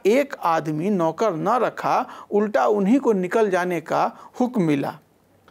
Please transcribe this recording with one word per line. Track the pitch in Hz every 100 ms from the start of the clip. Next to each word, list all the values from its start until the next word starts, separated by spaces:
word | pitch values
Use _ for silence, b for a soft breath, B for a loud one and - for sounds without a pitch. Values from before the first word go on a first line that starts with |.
| 190
एक | 247 277 -
आदमी | 170 160 156 151 185
नौकर | 196 165 156 226
न | 160 170
रखा, | 240 196 - 143 180 254 B B
उल्टा | 208 208 240 -
उन्हीं | 208 190 269
को | 262
निकल | 196 180 233 220
जाने | 180 180 170
का | 156 147 165 - B -
हुक्म | 247 254
मिला। | 165 139 143 - _ _ _ _ _